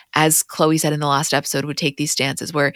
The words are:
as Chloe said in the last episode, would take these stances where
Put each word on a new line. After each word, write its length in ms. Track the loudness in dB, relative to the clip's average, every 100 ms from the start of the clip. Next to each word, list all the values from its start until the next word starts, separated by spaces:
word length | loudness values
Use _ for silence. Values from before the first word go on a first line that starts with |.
| -4
as 300 | 2 4 2
Chloe 340 | -2 0 2 4
said 160 | 2
in 60 | 0
the 80 | 0
last 260 | 0 0
episode, 320 | -2 -2 -4 -4
would 120 | -4
take 200 | -4 -2
these 140 | -4
stances 420 | -2 -2 -4 -6
where 200 | -2 -2